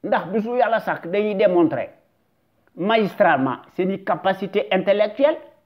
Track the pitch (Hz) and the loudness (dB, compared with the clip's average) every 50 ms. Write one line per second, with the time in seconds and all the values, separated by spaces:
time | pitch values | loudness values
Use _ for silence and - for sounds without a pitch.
0 | - 175 240 220 170 165 185 226 202 226 240 247 233 220 226 214 - - 160 - | -2 -2 -2 -2 -2 -2 -4 -4 -4 -2 0 0 0 2 0 -2 -2 -2 -6 -6
1 | - 165 175 202 208 214 208 190 214 196 180 175 170 156 - 120 101 - - _ | -6 -4 -2 -2 -2 -2 0 2 2 4 4 4 2 2 2 -2 -6 -8 -12 _
2 | _ _ _ _ _ _ _ _ _ _ _ _ _ _ _ - 165 202 220 226 | _ _ _ _ _ _ _ _ _ _ _ _ _ _ _ -6 -2 0 2 2
3 | 214 185 - - 202 170 156 135 131 131 120 - - - _ - 185 185 190 - | 0 0 0 2 2 2 4 2 0 -2 -2 -4 -10 -18 _ -4 -2 -2 -2 -4
4 | - - 185 165 - 196 190 190 202 190 - 202 - - 190 190 190 202 196 208 | -4 -4 -4 -2 0 -2 -2 -2 -4 -4 -2 -2 -2 0 -2 0 2 2 2 2
5 | 208 208 208 - 277 294 330 - - - _ _ _ | 2 0 0 2 2 2 2 0 -8 -20 _ _ _